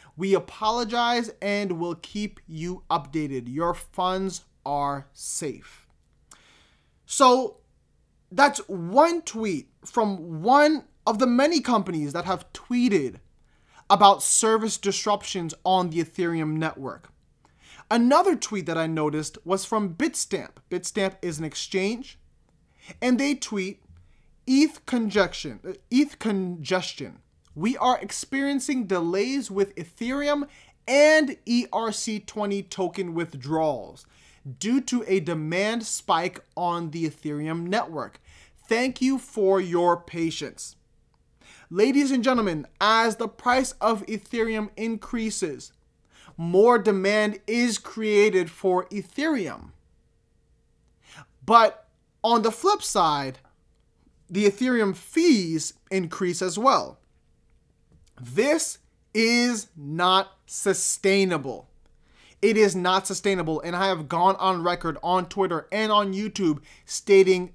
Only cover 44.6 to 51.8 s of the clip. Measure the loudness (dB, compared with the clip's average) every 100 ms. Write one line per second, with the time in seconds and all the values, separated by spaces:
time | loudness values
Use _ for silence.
44.6 | -6 -6 -6 -6 -6 -6 -4 -4 -6 -6
45.6 | -14 _ _ _ _ _ -20 -8 2 6
46.6 | 8 6 4 2 2 2 0 -2 -4 0
47.6 | 0 -2 -8 -6 2 4 6 4 0 -2
48.6 | 0 0 -2 -8 -8 -4 -2 -2 -4 -10
49.6 | -18 -20 _ _ _ _ _ _ _ _
50.6 | _ _ _ _ _ -20 -20 _ 4 6
51.6 | 6 2